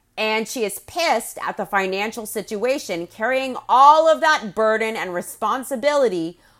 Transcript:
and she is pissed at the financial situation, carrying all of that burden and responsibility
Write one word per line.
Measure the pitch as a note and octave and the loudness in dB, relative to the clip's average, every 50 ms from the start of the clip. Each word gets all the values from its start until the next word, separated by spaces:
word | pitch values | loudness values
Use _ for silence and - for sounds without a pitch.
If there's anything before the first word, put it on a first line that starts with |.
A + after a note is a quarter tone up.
| _ _ _ | _ _ _
and | - G#3+ A3 A3 A3 A3+ - | -6 -4 -2 -2 -2 -4 -4
she | - C4 A3 | -6 -4 -4
is | G3 - - | -4 -6 -8
pissed | - - - E4+ E4 E4 B3+ A3 A3+ - - - | -14 -10 -6 -2 0 0 0 0 -2 -6 -12 -10
at | - - G3 | -8 -8 -6
the | - G3+ | -8 -6
financial | - - G3 F#3+ F#3+ F#3 G3 G#3 A3+ A3 A#3+ G#3+ | -2 -2 -2 0 0 -2 -4 -4 -6 -6 -10 -10
situation, | G#3 - A3 F#3+ - A3 G3+ G#3 B3 C4+ D4+ - - F#3+ E3 E3+ | -10 -8 -8 -8 -8 -6 -4 -2 -2 -2 -2 -4 -6 -6 -6 -8
carrying | F3 - - A3 A#3 C4 C4 C4+ C4 B3 - - - | -10 -8 -6 -4 -2 -2 -2 -2 -4 -8 -8 -2 2
all | G#3+ B3 C#4 C#4+ D4+ D#4 D#4+ D#4+ | 6 8 10 10 8 8 6 4
of | D#4 C4 | 4 4
that | D4+ D#4 D#4 - A3 G#3 E3 | 2 2 2 2 -2 -4 -2
burden | G#3+ A3 A3 A3 A3 A3+ A3 A3 | 0 0 2 2 0 -2 -4 -4
and | G3 D#3+ F#3 F3 | -6 -6 -6 -6
responsibility | F3 - - - - A3 G#3 A3 C4 B3+ - C#4 A#3+ G#3+ C#4+ D4 C#4+ C4+ A3 F#3 F3 E3 E3 F3 _ _ _ _ | -8 -8 -10 -8 -6 -4 -2 -2 -4 -4 -6 -6 -2 0 0 2 2 2 2 0 -2 -4 -6 -8 _ _ _ _